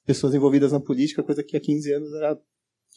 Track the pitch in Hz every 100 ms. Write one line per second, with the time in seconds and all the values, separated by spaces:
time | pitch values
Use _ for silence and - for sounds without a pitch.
0 | - 131 139 139 139 139 139 143 139 127
1 | 147 - 143 147 143 151 147 147 147 143
2 | 151 151 151 151 _ _ _ _ _